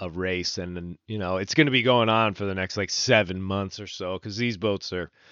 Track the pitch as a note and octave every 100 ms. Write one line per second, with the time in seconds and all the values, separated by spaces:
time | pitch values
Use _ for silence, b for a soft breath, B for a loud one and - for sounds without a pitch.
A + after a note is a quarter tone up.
0 | F2+ E2+ F#2 F2+ F2 - F2+ F2+ F2 D#2+
1 | - G#2+ F2+ F#2 G2+ D#3+ D3 C3 A#2+ B2
2 | A2 A2 A2 F#2+ G2+ F#2+ F#2 G#2+ F#2+ -
3 | - A2+ F#2 F#2 F#2+ G2 G2 - G2 -
4 | F#2 F#2 G#2 G2+ A#2+ G2+ G#2 G2 - F2+
5 | E2+ B B